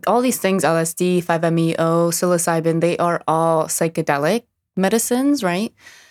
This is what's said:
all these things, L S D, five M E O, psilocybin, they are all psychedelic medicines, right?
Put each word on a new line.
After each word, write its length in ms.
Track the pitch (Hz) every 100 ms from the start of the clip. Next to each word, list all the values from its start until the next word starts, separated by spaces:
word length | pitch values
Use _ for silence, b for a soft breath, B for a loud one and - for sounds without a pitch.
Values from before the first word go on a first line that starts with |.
| -
all 140 | 233
these 180 | 254 -
things, 240 | 190 190
L 120 | 147 165
S 160 | 165
D, 280 | - 180 180
five 220 | 170 165
M 160 | 165 165
E 160 | 165 -
O, 320 | 165 165 170
psilocybin, 720 | 170 180 175 170 165 165 165
they 160 | 170 170
are 240 | 170 165 -
all 380 | 160 165 160 156
psychedelic 760 | - 170 165 156 143 151 233 - _ _ -
medicines, 680 | 190 226 - 247 277 285
right? 300 | 185 175 226 B B B B